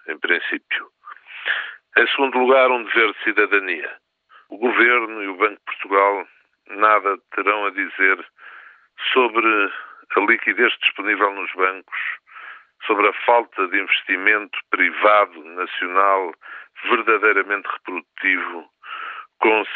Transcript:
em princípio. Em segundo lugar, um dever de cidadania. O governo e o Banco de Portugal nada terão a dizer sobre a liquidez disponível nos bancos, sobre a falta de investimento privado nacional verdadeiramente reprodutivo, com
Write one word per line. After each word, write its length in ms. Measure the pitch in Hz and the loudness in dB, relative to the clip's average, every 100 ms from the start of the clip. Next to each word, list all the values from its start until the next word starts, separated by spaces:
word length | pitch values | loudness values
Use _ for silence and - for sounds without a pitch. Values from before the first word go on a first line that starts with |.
| - | -12
em 100 | 78 | -6
princípio. 680 | - 87 - - - - - _ - - - - - - - - _ - | -2 -2 -2 -6 -4 -6 -8 _ -20 -20 -20 -10 -6 -6 -6 -14 _ 0
Em 100 | 117 | 2
segundo 280 | - 135 123 | 2 0 2
lugar, 320 | 127 131 127 | 4 6 4
um 140 | 127 | 2
dever 280 | 104 117 110 | 0 2 2
de 100 | - | 0
cidadania. 680 | - 104 101 101 95 85 69 - _ _ _ - _ | -2 2 2 2 0 -6 -8 -14 _ _ _ -20 _
O 100 | 98 | -4
governo 640 | 120 104 117 123 110 110 | -2 2 2 2 0 -6
e 40 | 98 | -8
o 60 | 90 | -2
Banco 200 | 104 101 | -4 -4
de 100 | - | -14
Portugal 640 | - 98 98 101 101 85 _ _ _ - | -12 -2 2 2 0 -6 _ _ _ -18
nada 500 | 101 107 107 95 95 _ | 0 2 2 0 -4 _
terão 320 | - 95 104 101 | -4 -2 0 -2
a 60 | |
dizer 520 | 95 92 - 95 92 - _ - - - - _ - - | -4 -6 0 2 2 -4 _ -20 -20 -20 -20 _ -8 0
sobre 580 | 127 127 110 113 107 101 - - - - - | 2 2 2 2 2 0 -4 -16 -20 -6 0
a 40 | |
liquidez 520 | 101 113 - 95 120 - | 2 2 0 0 0 0
disponível 520 | - - 101 101 101 | -2 -2 -2 0 0
nos 180 | 98 87 | -2 -8
bancos, 460 | 92 92 95 - - - - _ - - - _ _ - | -2 -2 -2 -10 -8 -8 -10 _ -20 -20 -20 _ _ -2
sobre 240 | 104 104 | 2 2
a 40 | 95 - | 2 2
falta 420 | 120 117 - 92 | 2 2 -2 -2
de 100 | 98 | -2
investimento 800 | 92 - - 92 98 107 101 - - | -2 -2 -2 -2 2 0 -2 -10 -4
privado 720 | 92 87 80 104 104 98 82 | 0 0 2 4 6 4 -2
nacional 880 | 76 87 90 - 90 92 98 95 90 - - - - - - | -14 -10 -8 -6 -2 2 4 2 0 -8 -18 -20 -20 -12 -2
verdadeiramente 800 | 117 110 107 107 98 95 101 - | 0 2 2 4 2 0 -4 -6
reprodutivo, 1040 | - - 90 - - 95 92 85 85 80 _ - - - - - _ | -10 -10 -10 -12 -6 -2 -2 -4 -10 -16 _ -18 -14 -14 -14 -18 _
com 260 | 117 110 101 | 2 2 0